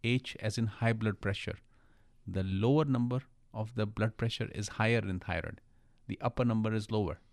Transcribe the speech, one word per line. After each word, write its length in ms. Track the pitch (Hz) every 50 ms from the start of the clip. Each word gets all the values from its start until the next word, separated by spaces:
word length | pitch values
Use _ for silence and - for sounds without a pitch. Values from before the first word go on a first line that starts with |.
| -
H 320 | 117 120 131 - - - -
as 160 | - 110 104
in 100 | - 117
high 260 | 110 - - 117 117 113
blood 280 | 110 110 107 101 -
pressure. 380 | - 101 98 - - - 82 - - - - - - - - _ - - _ - -
The 160 | - 92 95 95
lower 400 | 95 95 95 104 120 139 151 156
number 380 | 143 131 120 120 120 123 127 - - - _ _ _ -
of 220 | 110 110 110 120
the 120 | 123 107
blood 300 | 104 110 - 107 113 -
pressure 320 | - 117 117 - - 117 - -
is 140 | - 104 -
higher 300 | - - 110 113 117 117
in 180 | 104 98 95 90
thyroid. 400 | - - 90 87 - - - - _ - - - - - - _ _
The 120 | - 123 -
upper 240 | - 123 - - 127
number 280 | 120 113 110 107 110 110
is 180 | 110 107 -
lower. 280 | 113 107 104 90 - - _ _